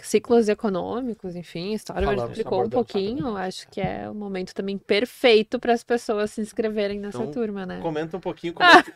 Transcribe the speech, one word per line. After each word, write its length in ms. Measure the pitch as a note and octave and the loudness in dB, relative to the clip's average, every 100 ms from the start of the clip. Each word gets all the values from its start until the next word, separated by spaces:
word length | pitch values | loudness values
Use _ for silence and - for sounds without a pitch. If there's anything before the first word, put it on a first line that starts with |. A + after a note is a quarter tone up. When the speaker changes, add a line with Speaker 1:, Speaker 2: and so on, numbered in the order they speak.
Speaker 1:
ciclos 460 | - G#3+ - A#3 G#3 | -2 -2 4 4 4
econômicos, 880 | G#3 G#3+ F3+ F#3 A3 B3+ G3+ F#3 F3 | 0 -2 -2 -4 -6 -6 -8 -10 -12
enfim, 360 | E3 E3 F#3+ | -10 -8 -6
história, 280 | G#3+ - - | -6 -6 -2
a 40 | G3 | 0
gente 80 | - | 0
Speaker 2:
Falamos, 220 | A#2 - | -2 -6
Speaker 1:
explicou 200 | A3+ F#3+ | -2 0
um 40 | |
Speaker 2:
abordamos 240 | A3 B3 A#3 | 2 0 0
Speaker 1:
pouquinho. 320 | G3+ G3 C#4 | -2 -2 -2
Speaker 2:
rapidamente. 240 | C4+ G3+ F#3 | -4 -4 -6
Speaker 1:
Acho 200 | - - | -8 -12
que 120 | G3+ | -4
é 280 | F#3 - G#3 | -4 -4 -8
o 60 | |
momento 400 | G#3+ G3+ F#3+ F#3+ | -8 -8 -6 -6
também 240 | - G3 G3 | -6 -6 -6
perfeito 800 | - G#3 A#3+ - B3+ A3 G#3+ B3 | 0 0 0 2 6 6 4 -2
para 140 | B3 | 0
as 100 | A#3 | 0
pessoas 460 | - A#3 - G#3 G#3+ | 0 -4 -2 -2 -4
se 100 | - | -6
inscreverem 580 | G#3+ - A3 G#3+ G3+ G3+ | -6 -4 -4 -2 -4 -4
nessa 200 | G3+ G3+ | -8 -6
Speaker 3:
Então, 140 | G#3+ | -6
Speaker 1:
turma, 340 | A#3+ G#3+ G3 F#3 | -4 -4 -6 -8
né? 140 | F3+ | -6
Speaker 3:
comenta 340 | E3 D3+ D#3+ F3+ | -4 -4 -4 -6
um 40 | |
pouquinho 320 | F3 - E3+ | -8 -6 -8
como 160 | E3 F4 | 4 8
é 120 | E4 | 8
que, 100 | - | 8